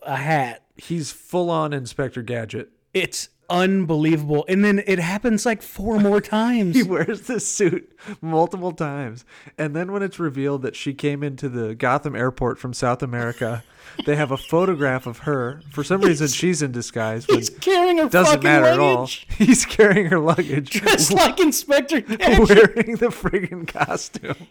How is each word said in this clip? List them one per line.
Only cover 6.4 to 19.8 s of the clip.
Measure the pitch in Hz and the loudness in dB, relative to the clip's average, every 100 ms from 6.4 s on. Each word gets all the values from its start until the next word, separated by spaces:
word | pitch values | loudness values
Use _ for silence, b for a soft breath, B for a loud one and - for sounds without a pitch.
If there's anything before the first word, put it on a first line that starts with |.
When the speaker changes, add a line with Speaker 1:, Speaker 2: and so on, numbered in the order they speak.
| 233 240 190 240 | 0 2 2 2
Speaker 2:
He | |
wears | 185 170 165 220 - | 2 0 -2 -4 -6
this | 233 - | -6 -4
suit | - 185 180 - _ B 208 | 0 0 0 -6 _ B -12
multiple | 160 160 170 190 180 | -4 0 0 -2 -8
times. | 170 156 143 127 117 - B B - | -6 -8 -8 -10 -12 -20 B B -8
And | 151 147 | -6 -4
then | 180 | -6
when | 202 | -6
it's | 196 - | -6 -6
revealed | 165 131 139 143 | -6 -4 -4 -4
that | 127 - | -6 -8
she | 147 | -8
came | 127 147 143 | -6 -4 -4
into | 147 135 139 | -6 -8 -8
the | 123 113 113 | -6 -6 -2
Gotham | 127 139 151 117 | 0 0 -2 -4
airport | 127 - 123 127 | -4 -2 -4 -4
from | 127 | -8
South | 120 123 127 | -4 -2 -2
America, | 131 120 117 120 117 117 B B | -4 -6 -6 -4 -6 -6 B B
Speaker 1:
<laughs> | B - - | B -8 -2
Speaker 2:
they | 147 | -2
have | 143 | -2
a | 135 | -4
photograph | - 165 190 165 143 127 127 | -2 0 0 0 -2 -2 -6
of | 113 | -8
her. | - 139 123 147 - | -4 -4 -4 -8 -12
For | 147 | -8
some | 143 190 | -2 2
reason, | 196 147 147 | 2 2 0
Speaker 1:
He's, | - | 0
Speaker 2:
she's | 165 165 | -2 0
in | 143 | -4
disguise, | 120 113 117 110 113 117 | -6 -8 -6 -4 -4 0
Speaker 1:
he's | 185 113 | 0 0
Speaker 2:
but | - | -6
Speaker 1:
carrying | - 370 359 339 | 0 2 2 2
her | 311 | 2
Speaker 2:
doesn't | 170 185 294 | 4 4 4
Speaker 1:
fucking | |
Speaker 2:
matter | 135 - - | 4 6 6
at | 135 | 4
all. | 143 127 | 4 2
Speaker 1:
luggage. | 131 - - | -2 -10 -8
Speaker 2:
<laughs> | - | 2
He's | 220 254 - | 4 4 4
carrying | - | 4